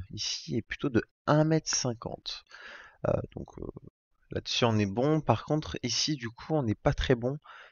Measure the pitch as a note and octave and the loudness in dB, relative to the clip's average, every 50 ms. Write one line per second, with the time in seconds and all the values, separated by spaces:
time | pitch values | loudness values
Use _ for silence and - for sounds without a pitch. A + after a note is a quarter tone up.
0 | F#2 - - G#2 - - - - - - C#3+ A#2 - - - - - D3 A#2+ G#2+ | -2 -6 -8 -8 -6 -6 -6 -6 -6 -4 -4 -4 -4 -4 -6 -4 -2 0 2 2
1 | - - _ _ _ - D3 D3+ D#3 D#3 D#3+ D#3 - - - - - B2+ A#2 A#2 | 0 0 _ _ _ 4 4 6 6 6 4 2 2 0 -2 0 0 -2 -2 -4
2 | - - - - - - - - - _ - - - - - - - - - _ | -6 -8 -10 -10 -10 -10 -10 -10 -12 _ -20 -20 -18 -18 -18 -18 -20 -20 -10 _
3 | - - - - - - - - C#2 - - G1+ G1+ - - - - - - _ | -2 0 0 0 -2 -4 -8 -10 -12 -12 -12 -10 -10 -10 -10 -12 -16 -20 -20 _
4 | _ _ _ _ _ - - G2+ - - - - B2+ A#2 A2 G#2+ G#2 G2 G2 A2+ | _ _ _ _ _ -10 -8 -8 -6 -4 0 2 2 4 4 4 2 2 0 0
5 | B2+ D3 D#3 D#3 - - A2+ G#2 - - D3+ D#3 D#3 - - - - A#2+ A2+ - | 2 2 2 2 2 2 2 2 0 0 0 0 0 -2 -6 -6 -4 -2 -2 0
6 | - - D#3 C3 A#2 A2+ A#2 - - - D#3+ D3+ C3 A2 G#2 - - D3 C#3+ - | 0 0 -2 -2 -4 -8 -10 -10 -4 -2 0 0 2 0 0 0 2 2 2 2
7 | - - C3 A#2 A#2 B2+ C#3+ D3+ - - - - - - | 4 4 4 4 2 0 -4 -4 -8 -14 -20 -20 -20 -20